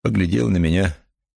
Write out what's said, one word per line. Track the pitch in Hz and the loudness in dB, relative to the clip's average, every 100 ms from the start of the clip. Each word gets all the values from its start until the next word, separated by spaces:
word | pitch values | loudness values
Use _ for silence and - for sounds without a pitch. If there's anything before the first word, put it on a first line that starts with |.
Поглядел | - 104 90 110 117 | -4 -2 0 0 0
на | 92 | 0
меня | 80 90 92 76 _ _ _ | 2 0 0 -4 _ _ _